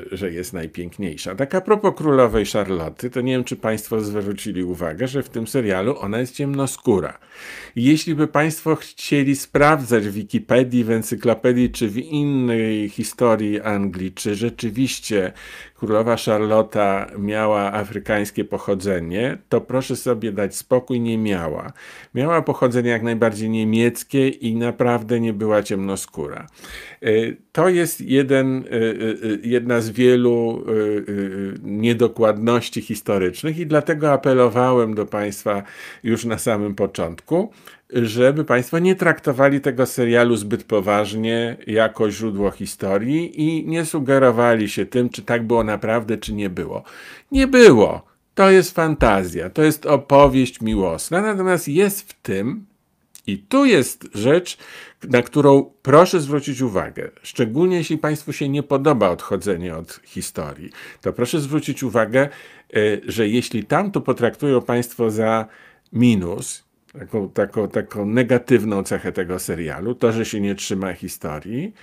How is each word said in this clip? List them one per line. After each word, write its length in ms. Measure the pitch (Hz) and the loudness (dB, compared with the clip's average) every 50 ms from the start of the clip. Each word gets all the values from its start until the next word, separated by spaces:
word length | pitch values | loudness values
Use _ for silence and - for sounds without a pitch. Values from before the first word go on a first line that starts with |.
| 87 - | -10 -10
e, 60 | 95 85 | -10 -8
że 140 | 98 92 | -6 -6
jest 220 | 82 85 90 - - | -6 -6 -10 -8 -8
najpiękniejsza. 840 | 90 82 82 - - 87 87 - - 101 90 78 - - 92 95 | -10 -10 -10 -10 -10 -12 -10 -10 -8 -8 -8 -8 -8 -10 -10 -6
Tak 200 | 98 135 139 - | -6 -6 -2 -2
a 60 | 185 | -2
propos 320 | 185 - 214 208 208 190 - | 2 2 0 2 2 -2 -2
królowej 500 | - 151 156 139 131 127 113 107 113 101 | 0 0 2 4 6 4 4 4 0 -2
Charloty, 640 | 101 - 110 101 95 95 87 80 80 76 - - 123 | 0 -2 -4 -2 -2 -4 -4 -4 -8 -10 -10 -10 -8
to 120 | - 131 | -6 -4
nie 100 | 120 131 | -2 -2
wiem, 120 | 131 127 123 | -2 -2 -4
czy 120 | - - | -6 -8
państwo 460 | - - 113 110 107 110 - 117 110 | -6 -4 -4 -4 -4 -4 -4 -4 -4
zwrócili 640 | 110 104 104 104 98 101 104 101 - 110 92 90 92 | -4 -4 -4 -4 -4 -6 -6 -8 -8 -8 -6 -6 -6
uwagę, 440 | 90 90 82 87 82 78 85 123 131 | -6 -6 -6 -6 -6 -6 -4 -6 -4
że 160 | 131 143 127 | -4 -6 -8
w 60 | - | -6
tym 180 | - 113 113 110 | -8 -10 -8 -4
serialu 520 | - 139 120 104 95 92 98 117 143 - | -4 -2 0 0 0 0 0 -2 -4 -4
ona 200 | - 98 104 117 | -6 -6 -4 -4
jest 160 | 131 127 - | -4 -6 -6
ciemnoskóra. 840 | - 147 139 139 139 139 131 - - - 127 110 92 78 71 - - _ _ - - - - - - - - - | -6 -6 -4 -2 -2 -2 -4 -4 -4 0 2 2 2 2 -4 -8 -12 _ _ -20 -20 -20 -18 -18 -18 -18 -12 -6
I 80 | 117 117 | 0 2
jeśli 320 | 135 151 151 - 170 160 | 4 4 2 2 -2 -2
by 120 | 147 156 147 | 0 0 0
państwo 480 | - 143 151 160 156 - - 160 156 | 2 0 0 0 -2 -4 -2 -2 -2
chcieli 600 | 147 - - - - - - 147 143 139 135 139 | -2 -4 -12 -18 -12 -6 -2 0 0 2 2 0
sprawdzać 720 | 135 - - - 139 143 147 156 151 135 113 120 113 101 104 | -2 -4 -2 2 4 6 6 4 4 2 0 0 0 0 0
w 60 | 101 | -6
Wikipedii, 680 | 107 104 - - 113 107 - - 123 131 127 120 123 117 | -6 -8 -4 -4 -4 0 2 2 2 2 2 2 0 0
w 80 | 110 | 2
encyklopedii, 800 | 117 113 110 - 120 101 104 120 110 110 - 127 123 123 123 117 | 0 -2 -2 -4 -6 -2 0 0 0 2 2 2 2 2 2 0
czy 200 | 101 - 120 107 | 0 -2 -4 -4
w 80 | 98 120 | -2 -4
innej 920 | 135 160 156 147 147 143 143 135 127 120 117 113 113 110 110 107 107 101 | -6 -4 -4 -2 -2 0 0 0 0 0 0 0 0 0 -2 -2 -4 -4
historii 720 | - - 110 - - - 127 120 110 107 107 104 104 101 | -6 -6 -8 -8 -2 0 2 2 2 2 0 -2 -2 -4
Anglii, 500 | 98 110 104 101 101 98 87 92 92 95 | -2 -2 -2 -2 -2 -4 -4 -6 -8 -8
czy 240 | 95 - - 110 104 | -8 -6 -6 -6 -4
rzeczywiście 960 | 98 113 120 113 - - 113 101 117 135 120 - - - - 110 101 92 92 - - - - - - - - _ | -4 -4 -6 -6 -6 -8 -6 -2 -2 -2 -2 -2 -6 -8 -4 -2 -2 -2 -2 -6 -12 -20 -20 -20 -20 -20 -20 _
królowa 400 | - - 107 110 107 113 117 117 | -8 -4 0 0 2 2 2 0
Charlotta 920 | 110 - 127 110 107 107 107 110 110 110 107 - 107 104 98 98 98 101 - - 104 | -2 0 0 0 0 2 2 4 2 2 2 0 0 0 2 0 -2 -4 -8 -8 -6
miała 560 | 101 101 107 107 110 107 107 104 101 98 101 | -6 -4 -2 0 0 0 2 0 0 -2 -2
afrykańskie 720 | 107 104 101 - 104 - - 110 104 101 101 - - 104 | -4 -6 -6 -8 -8 -4 -2 -2 -2 -2 -4 -4 -6 -6
pochodzenie, 920 | - - 95 - - 101 98 98 101 95 87 82 82 87 101 120 135 160 190 - - | -6 -6 -8 -4 -2 -4 -2 0 -2 -2 -2 -2 -4 -4 -2 -2 -4 -4 -6 -8 -2
to 120 | - 98 | -2 -2
proszę 340 | - - 120 131 131 - 131 | -2 0 -4 -4 -2 -4 -6
sobie 360 | 120 - 127 123 110 110 113 | -6 -2 -4 -4 -2 -2 -6
dać 240 | 98 101 101 95 - | -4 -4 -4 -4 -6
spokój, 440 | - - - 131 127 123 - 131 120 | -8 -4 0 0 0 0 0 -4 -2
nie 180 | 117 117 113 110 | -2 -2 -2 0
miała. 560 | 110 107 98 87 82 78 76 - - - - - - - - - - - - | 0 0 -2 -2 -2 -4 -6 -8 -10 -12 -16 -18 -20 -20 -20 -20 -18 -10 -4
Miała 260 | 120 131 160 170 160 | -2 0 2 2 0
pochodzenie 480 | 147 - 143 - 147 127 117 123 117 120 | 0 0 -2 0 2 2 2 2 2 2
jak 140 | 120 113 110 | 0 0 0
najbardziej 460 | 117 117 110 117 113 110 104 110 110 | -2 0 2 2 2 0 0 -4 -2
niemieckie 800 | 110 113 110 110 110 113 117 120 120 - - - - 139 135 135 | -2 0 0 2 2 4 4 2 2 -2 -8 -4 0 0 2 0
i 260 | - - - 117 113 | 0 -2 -4 -4 -2
naprawdę 640 | 117 117 120 113 - 127 123 120 113 110 107 120 117 | -2 -2 -2 0 0 2 2 2 0 0 0 -2 0
nie 140 | 117 113 107 | 0 0 -2
była 300 | 101 110 107 107 104 101 | -2 0 2 2 2 2
ciemnoskóra. 840 | - 107 98 98 98 98 95 - - - - 73 71 - - - - _ - - - - - - - - - | 0 -2 -4 -2 -4 -4 -6 -8 -12 -10 -10 -10 -10 -10 -12 -14 -18 _ -20 -20 -20 -18 -18 -18 -20 -16 -6
E, 100 | - 120 110 110 113 117 127 - _ _ | -2 2 2 2 2 0 -4 -10 _ _
to 180 | - - 160 185 | -2 2 2 2
jest 320 | 185 175 170 160 - - | 4 2 0 -2 -4 -8
jeden, 560 | - - 131 135 143 131 135 135 131 131 131 131 | -4 0 2 2 4 4 2 2 2 2 0 -4
e, 140 | 127 - | -4 -4
e, 60 | - 117 | -2 0
e, 160 | 113 110 107 - 110 110 104 - 95 113 107 101 - | 0 0 -2 -2 -2 -4 -4 -4 -2 -4 -4 -4 -2
jedna 380 | 117 120 120 117 123 123 117 | 0 0 0 0 2 0 0
z 80 | 110 113 | 0 -2
wielu, 760 | 104 120 127 123 127 123 123 120 120 117 117 117 117 120 - - | 0 2 4 6 6 6 4 4 2 2 0 -2 -2 -4 -4 -2
e, 40 | |
e, 40 | 110 | -2
e, 80 | 107 107 104 107 104 95 - 101 101 98 98 95 98 98 98 98 - - | 0 0 0 -2 -2 -4 -4 -4 -4 -4 -6 -6 -6 -8 -8 -8 -10 -10
niedokładności 1200 | 104 101 104 110 117 120 113 120 110 - - 113 107 107 104 110 117 120 120 - - - 117 | -8 -6 -2 0 0 2 2 2 0 2 2 2 2 2 2 2 2 2 2 0 -2 -8 -10
historycznych 760 | - - 113 101 - - 104 98 92 90 - - - 156 156 165 | -8 -8 -8 -8 -4 -2 0 0 0 0 -2 -4 -6 -6 -6 -6
i 80 | 170 | -4
dlatego 480 | 151 151 151 143 - 165 151 151 151 143 | 0 0 0 2 0 -2 0 2 2 2
apelowałem 840 | 131 - 143 131 127 123 120 107 123 123 127 127 123 117 110 107 | 2 2 2 4 4 4 4 4 2 2 4 4 2 2 0 0
do 100 | 104 104 | -4 -4
państwa 580 | 104 - 104 104 104 101 - - 113 104 101 98 - - - - - - - - | -4 -4 -4 -4 -4 -6 -6 -4 -4 -4 -4 -4 -10 -16 -20 -20 -20 -18 -8 -2
już 220 | 117 113 110 - | -2 -2 0 0
na 120 | 117 110 104 | -4 -4 -2
samym 380 | - 127 113 104 104 104 101 | -2 -2 0 0 -2 -4 -2
początku, 760 | 101 104 95 - - 90 82 85 - - - 151 175 202 226 - _ - - - - _ - | -2 -4 -4 -2 -4 -6 -6 -6 -10 -8 -4 -2 -2 -2 -2 -8 _ -20 -20 -20 -20 _ -6
żeby 560 | - 123 120 110 107 120 123 131 143 156 151 | -2 -2 -2 0 2 4 4 4 4 4 0
państwo 340 | - 123 123 127 - - 165 | 0 0 0 0 0 -2 0
nie 160 | 175 185 185 | 2 2 2
traktowali 640 | 185 180 170 151 - - 151 135 120 135 139 139 139 | 2 2 0 0 0 0 -2 2 4 4 4 4 2
tego 240 | 139 143 123 117 131 | 0 -2 0 0 0
serialu 500 | 127 - - 123 117 117 120 120 120 120 | 0 0 0 2 4 6 6 6 4 4
zbyt 280 | 107 104 104 110 113 - | 0 -2 -4 -6 -6 -4
poważnie 920 | - 113 104 95 101 104 104 104 101 101 110 110 113 113 117 117 117 117 - - - | -2 -2 0 2 2 2 2 0 0 -4 -4 -2 -2 -2 -2 -2 -4 -6 -10 -8 -2
jako 440 | 107 110 110 110 107 - 113 107 | 2 2 2 2 2 0 -2 -2
źródło 400 | 98 92 110 113 101 98 101 98 | -2 -2 -4 -4 -2 0 -2 -2
historii 880 | - - 101 92 - - - 98 98 101 110 123 147 160 170 165 - - | -2 -4 -10 -10 -8 -6 -4 0 0 0 0 0 -2 -2 -2 -4 -4 -2
i 260 | 151 156 165 160 - - | -2 0 0 -2 -4 -4
nie 180 | 160 165 165 | -4 -4 -4
sugerowali 840 | 156 - 160 135 123 139 135 131 127 113 113 120 120 117 113 107 98 | -4 -4 -4 0 2 4 6 6 6 6 6 4 4 4 4 2 -2
się 160 | - - 98 | -2 -4 -4
tym, 240 | - - 123 123 120 | -2 0 0 0 0
czy 120 | - - | -2 -8
tak 260 | 101 - 123 120 117 110 | -6 -2 -2 -2 0 0
było 160 | 120 117 110 | 0 0 0
naprawdę, 540 | 107 107 104 - 107 110 120 110 104 113 101 | 0 -2 -4 -2 0 -2 -2 0 -2 -6 -6
czy 160 | - - 107 | -4 -6 -6
nie 160 | 104 104 98 | -4 -4 -4
było. 340 | 90 87 85 - - - - - - - - - - - _ - | -4 -6 -8 -8 -8 -10 -12 -14 -20 -20 -20 -20 -20 -20 _ -2
Nie 160 | 277 269 269 262 | 0 2 2 4
było. 640 | 269 247 240 208 143 110 98 82 82 87 - _ _ _ _ _ - | 8 10 10 10 10 10 6 4 2 -4 -10 _ _ _ _ _ 0
To 140 | - 196 190 | 4 6 8
jest 260 | 190 190 180 185 - | 8 6 6 4 0
fantazja, 720 | - 160 160 156 147 - 117 101 98 95 87 82 87 80 92 | -2 0 0 2 2 4 4 4 4 0 -2 -6 -8 -8 -6
to 140 | - - 156 | 0 2 2
jest 220 | 156 151 151 - | 2 2 0 0
opowieść 760 | 147 147 135 135 - 143 139 143 139 127 131 131 123 - - | 0 0 0 2 4 6 8 8 8 6 4 0 0 -2 -6
miłosna, 600 | 117 110 110 104 95 90 80 78 - - 160 180 | -4 -2 0 0 0 0 -2 -4 -6 -2 -2 0
natomiast 460 | 208 220 208 190 185 185 180 170 - 143 | 0 0 -2 0 0 0 0 0 0 -2
jest 340 | 139 165 202 202 196 - - - | 2 2 2 2 0 -4 -10 -14
w 100 | - _ | -20 _
tym, 440 | - - 101 95 101 123 170 220 - _ _ _ _ _ _ _ _ _ _ - - - | -8 -4 -4 -2 -2 -4 -4 -6 -10 _ _ _ _ _ _ _ _ _ _ -16 -8 -6
i 80 | 101 92 | -8 -6
tu 280 | - - - 269 285 | -6 0 2 4 4
jest 420 | 269 220 156 123 - - - - - - | 6 6 4 4 2 -4 -12 -14 -14 -8
rzecz, 440 | 104 104 123 156 175 180 - - - - - - - - - _ _ - - | -2 2 2 2 2 2 -2 -12 -16 -16 -20 -20 -20 -20 -20 _ _ -6 0
na 120 | 123 120 | 2 2
którą 500 | 120 - - 147 139 139 139 139 139 - _ _ | 2 2 0 4 6 6 6 6 4 2 _ _
proszę 380 | - 135 135 151 180 185 - 175 | 0 4 6 6 6 6 4 -2
zwrócić 420 | 147 135 147 147 - - 135 123 | -2 0 -4 -4 -4 -4 -6 -4
uwagę, 500 | 131 120 98 90 82 - 82 - - - - _ - | -4 -2 -2 -2 -4 -4 -8 -12 -12 -12 -14 _ -20
szczególnie 540 | - - - 127 110 110 143 180 185 185 175 | -10 -2 -2 -2 0 0 0 2 2 2 0
jeśli 200 | 156 - 165 156 | -2 -2 -4 -2
państwu 360 | 156 151 151 147 - - 143 | -2 -2 -4 -4 -6 -10 -8
się 160 | - 151 139 | -6 -4 -2
nie 140 | 139 147 143 | -2 -2 -2
podoba 460 | - 139 135 135 156 147 117 104 92 | 0 0 2 4 4 4 4 4 2
odchodzenie 640 | 87 85 - - 104 95 87 101 95 82 87 90 82 | 0 -2 -4 -4 -4 -4 -2 -2 -4 -4 -4 -8 -8
od 240 | 80 85 - - - _ | -10 -12 -14 -18 -20 _
historii, 640 | _ - 98 85 - - - 82 73 71 71 82 95 - - - - - _ | _ -12 -12 -12 -10 -8 -8 -8 -8 -10 -14 -18 -20 -18 -20 -20 -20 -16 _
to 120 | - 95 - | -6 -6 -2
proszę 260 | - 123 123 - 160 | -2 -2 -2 -2 -2
zwrócić 440 | 143 135 147 151 147 - 135 - - | -2 -2 -2 -4 -2 -4 -6 -4 -4
uwagę, 380 | 123 101 117 110 104 110 131 | -2 0 0 0 2 2 2
e, 80 | 139 139 - - - - - - _ _ - 110 107 107 104 101 - - | 2 0 -2 -12 -20 -20 -20 -20 _ _ -2 0 2 2 0 0 -4 -6
że 200 | 101 104 113 104 | -2 -2 0 0
jeśli 360 | 110 123 117 - - 113 92 | 2 0 -2 -2 -4 -6 -4
tamto 380 | - 139 156 202 202 196 160 | -2 -2 -2 0 -2 -4 -4
potraktują 600 | 120 - 127 - 117 113 - - - 143 135 123 | -2 -2 -2 0 0 -2 -2 0 -2 0 0 0
państwo 500 | 110 - 120 120 120 120 - - 117 113 | 0 0 -2 -2 -2 -4 -4 -2 -2 -2
za 340 | 104 107 110 110 113 113 110 110 - - - - _ _ _ _ - | 0 0 0 0 0 0 -2 -4 -12 -20 -20 -20 _ _ _ _ 0
minus, 720 | 113 123 123 117 98 87 85 90 127 131 - - - _ _ _ _ _ _ - - | 2 4 4 4 4 0 -2 -6 -8 -8 -10 -12 -14 _ _ _ _ _ _ -20 -20
taką, 300 | - - - 110 98 92 | -14 -8 -6 -6 -6 -4
taką, 380 | - - 104 101 - 113 104 95 | -2 -2 -2 -2 -2 -4 -4 -2
taką 380 | - 113 98 - - 107 104 | -2 -4 -6 -6 -6 -6 -4
negatywną 800 | 101 107 120 127 113 127 120 123 - 127 113 101 110 104 98 95 | 0 2 2 2 2 2 0 2 4 4 4 4 2 -2 -2 -2
cechę 280 | - 104 92 - 92 | -4 -4 -4 -4 -6
tego 280 | 87 101 92 87 90 92 | -4 -4 -4 -4 -6 -8
serialu, 560 | - - 90 82 85 78 69 71 90 113 123 | -6 -6 -6 -6 -6 -8 -8 -8 -6 -6 -4
to, 160 | - - 113 | 0 0 0
że 140 | 110 113 110 | 2 0 -4
się 160 | - - 107 | -4 -4 -4
nie 140 | 101 101 98 | -2 -4 -4
trzyma 380 | 98 - - 104 95 95 92 90 | -4 -6 -6 -6 -4 -4 -6 -6
historii, 800 | - - 90 - - - 85 76 76 78 90 110 127 170 220 220 _ | -8 -10 -12 -12 -10 -10 -10 -10 -10 -10 -8 -8 -8 -8 -8 -10 _